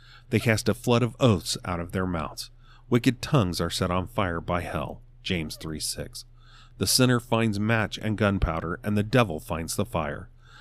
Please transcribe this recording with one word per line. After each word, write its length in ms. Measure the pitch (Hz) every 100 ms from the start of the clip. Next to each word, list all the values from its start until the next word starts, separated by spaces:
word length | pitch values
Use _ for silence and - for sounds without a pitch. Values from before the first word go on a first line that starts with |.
| - - -
"They 80 | 113
cast 300 | 117 107 -
a 60 |
flood 280 | 101 - 120
of 140 | 117 -
oaths 400 | 131 92 - -
out 160 | 92 87
of 100 | 87
their 160 | 95 92
mouths. 440 | 87 73 - - - - - -
Wicked 320 | 123 135 117
tongues 400 | - 147 90 82
are 100 | 85
set 200 | - 92
on 160 | 90 90
fire 340 | - 95 85
by 200 | 82 87
hell." 420 | 82 82 69 - - -
James 320 | - 90 78 -
three 240 | 80 76
six. 460 | - - 73 - - - - - - -
The 80 | 98
sinner 320 | - 127 120
finds 400 | - 113 113 101
match 400 | 107 113 101 -
and 180 | 107 101
gunpowder, 600 | 104 98 - 82 82 87
and 120 | 107 104
the 60 |
devil 380 | 104 - 110 78
finds 340 | - 80 82
the 100 | -
fire. 440 | 101 87 76 - - - - -